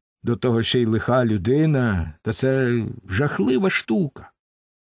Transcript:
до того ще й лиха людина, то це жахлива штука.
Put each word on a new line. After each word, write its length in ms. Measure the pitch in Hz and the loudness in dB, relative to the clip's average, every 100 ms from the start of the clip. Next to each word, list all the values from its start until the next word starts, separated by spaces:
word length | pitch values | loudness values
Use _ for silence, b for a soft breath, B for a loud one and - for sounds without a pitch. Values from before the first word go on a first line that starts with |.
| _ _ | _ _
до 140 | 117 120 | -4 -2
того 260 | 131 113 | 0 0
ще 180 | 107 127 | 2 2
й 60 | 113 | 2
лиха 380 | 110 - 127 | 0 0 2
людина, 880 | 117 107 98 143 160 135 120 92 85 - | 2 0 2 2 2 2 2 0 -4 -6
то 100 | 110 | -6
це 520 | - 131 135 123 120 104 131 92 | -2 0 0 0 0 -4 -8 -6
жахлива 640 | 95 147 - 214 254 190 | -2 -2 0 0 0 0
штука. 600 | - - 254 151 - - _ _ _ _ _ | -2 0 -2 -2 -6 -20 _ _ _ _ _